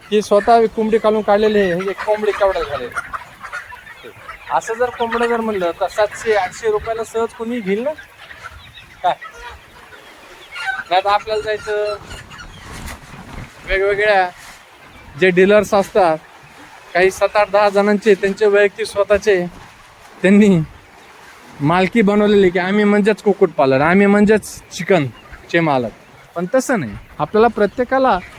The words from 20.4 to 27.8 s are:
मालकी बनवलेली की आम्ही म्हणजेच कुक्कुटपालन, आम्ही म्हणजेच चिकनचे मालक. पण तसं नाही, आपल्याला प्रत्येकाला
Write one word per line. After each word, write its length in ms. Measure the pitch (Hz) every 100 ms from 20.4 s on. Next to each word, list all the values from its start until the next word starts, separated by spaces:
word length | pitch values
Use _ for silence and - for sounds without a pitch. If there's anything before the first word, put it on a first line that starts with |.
| 208 175 151 - - - - - - - - -
मालकी 400 | 143 180 190 233
बनवलेली 480 | 202 208 208 208 190
की 100 | 180
आम्ही 240 | 180 208
म्हणजेच 380 | 208 208 208 202
कुक्कुटपालन, 600 | 208 185 185 - 135 131
आम्ही 260 | 151 190 202
म्हणजेच 420 | 208 208 214 - - -
चिकनचे 840 | - 170 185 135 - - - - 170
मालक. 320 | 165 135 110 - - - - 170
पण 100 | 180 262
तसं 240 | 254 240
नाही, 120 | 117 101 - -
आपल्याला 280 | 151 214 233
प्रत्येकाला 720 | 220 202 -